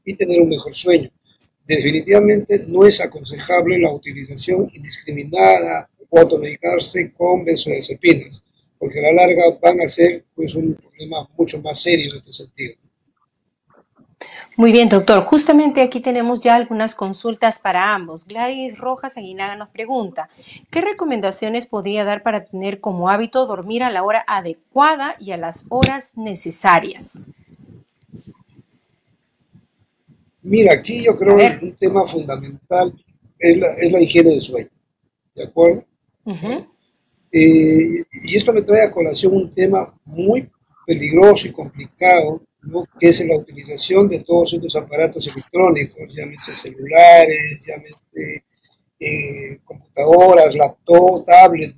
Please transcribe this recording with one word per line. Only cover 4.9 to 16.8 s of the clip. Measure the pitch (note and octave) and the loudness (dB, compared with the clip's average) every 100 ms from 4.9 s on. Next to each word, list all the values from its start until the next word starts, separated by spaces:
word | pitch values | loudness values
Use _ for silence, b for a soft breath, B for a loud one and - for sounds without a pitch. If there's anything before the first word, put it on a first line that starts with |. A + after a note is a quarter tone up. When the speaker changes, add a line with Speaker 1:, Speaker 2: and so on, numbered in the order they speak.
| - - D3 C#3+ F3 F#3+ F#3 E3+ D#3+ - _ _ | -14 -12 -14 -8 0 2 2 0 -8 -12 _ _
Speaker 1:
o | E3 | 4
automedicarse | E3+ D#3+ D3 D3+ E3+ F3 E3+ F3+ E3+ | 4 2 -6 -10 -6 -4 -4 -6 -8
con | - F3 F3+ | -4 -2 -2
benzodiazepinas, | E3 D#3+ D#3 C#3 - C3+ E3+ C#3+ B2+ - _ _ _ _ | -2 -6 -6 -8 -10 -2 0 0 -2 -18 _ _ _ _
porque | - D3 | -10 -4
a | |
la | D3 | 0
larga | E3 F3 F3 E3+ E3 | 2 2 2 0 2
van | E3+ F3+ | 0 0
a | E3 | -2
ser, | - E3+ E3+ - | 0 0 0 -12
pues, | - D#3+ D#3 | -12 -10 -6
un | D#3+ | -6
problema | D#3 _ - D#3 D#3 D3 - | -6 _ -20 -14 -14 -10 -4
mucho | E3 D#3 | -4 -6
más | D3+ C#3+ | -10 -6
serio | F3+ E3+ D3 | -2 -2 -2
en | C#3 | -12
este | - | -16
sentido. | - C#3 - B2+ A2+ _ _ _ _ _ _ _ _ _ _ _ _ _ _ B B B - | -16 -16 -16 -16 -18 _ _ _ _ _ _ _ _ _ _ _ _ _ _ B B B 2
Speaker 2:
Muy | A3+ | 4
bien, | A3+ A#3 | 6 4
doctor. | G3+ F#3+ G#3 | 4 4 2
Justamente | F#3+ D4+ D4+ D4 D4+ C#4 | 2 0 4 2 2 0
aquí | B3+ B3+ | -2 -2
tenemos | B3+ A#3+ A#3 A#3+ | -6 -4 -4 -2
ya | A#3+ | 2
algunas | A#3 B3 A3 | 2 0 -6